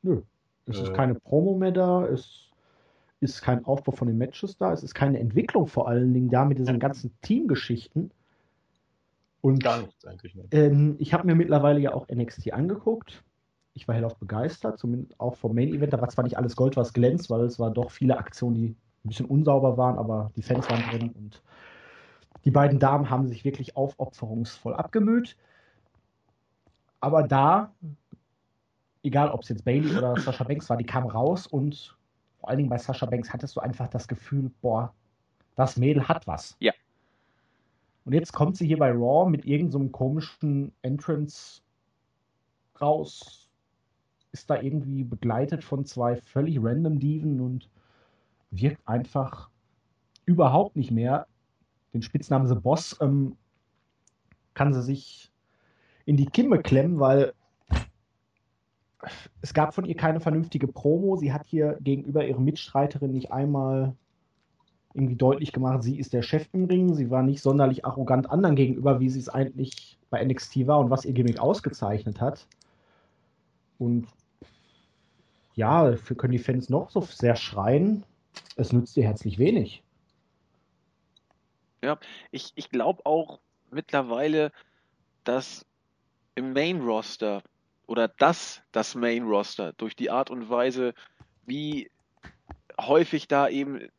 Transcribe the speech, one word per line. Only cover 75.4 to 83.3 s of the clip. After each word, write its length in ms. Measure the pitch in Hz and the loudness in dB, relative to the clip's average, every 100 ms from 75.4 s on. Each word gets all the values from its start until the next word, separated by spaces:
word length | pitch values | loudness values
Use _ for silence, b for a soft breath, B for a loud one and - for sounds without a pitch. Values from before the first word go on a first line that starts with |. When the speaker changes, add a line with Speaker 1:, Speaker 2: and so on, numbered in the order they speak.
| b | b
Speaker 1:
ja, 420 | - 110 165 147 117 | -2 2 4 4 2
für, 200 | - 123 | -4 -4
können 160 | 127 | 0
die 60 | 123 | 0
Fans 300 | 127 127 127 | 0 -4 0
noch 220 | 139 139 | -2 0
so 100 | 190 | -4
sehr 360 | 175 - 120 113 | -6 0 2 2
schreien, 640 | - 101 98 143 196 208 - _ _ - - - | -2 -2 2 4 2 0 -6 _ _ -20 -14 -4
es 160 | 123 | 2
nützt 240 | 120 120 - | 2 2 0
ihr 80 | |
herzlich 340 | 113 104 107 90 | 0 0 -6 2
wenig. 460 | 151 220 - - _ _ _ _ _ _ _ _ _ _ _ _ _ _ _ _ _ _ _ _ | 2 2 -2 -8 _ _ _ _ _ _ _ _ _ _ _ _ _ _ _ _ _ _ _ _
Speaker 3:
Ja, 140 | 131 151 B B B | -4 -4 B B B
ich, 200 | 135 - - | -14 -12 -16
ich 140 | - | -6
glaub 320 | 123 131 180 143 | -2 0 0 0
auch 320 | 160 156 | 0 -2